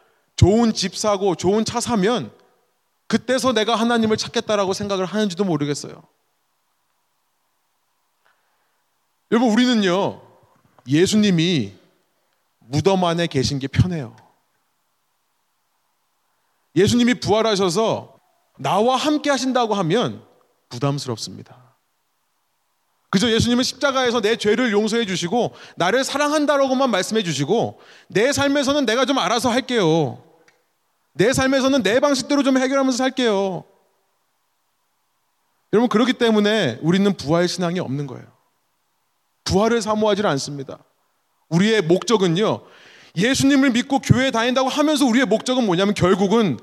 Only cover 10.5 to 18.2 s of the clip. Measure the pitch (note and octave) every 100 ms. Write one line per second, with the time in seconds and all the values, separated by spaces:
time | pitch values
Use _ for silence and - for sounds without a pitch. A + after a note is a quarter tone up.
10.5 | _ _ _ B2 D3 F#3+ G#3+ G#3 E3+ E3
11.5 | E3 G2+ - _ _ _ _ _ _ _
12.5 | _ A2 C#3+ D#3 F#3+ F3 E3+ E3+ C#3 A2+
13.5 | C#3+ C3 - F3+ E3+ A2+ A#2 _ _ _
14.5 | _ _ _ _ _ _ _ _ _ _
15.5 | _ _ _ _ _ _ _ _ _ _
16.5 | _ _ D#3 G3+ A#3+ A#3+ G#3 E3 G#3 A3
17.5 | G3 F#3+ E3+ A3 C3 A#2 -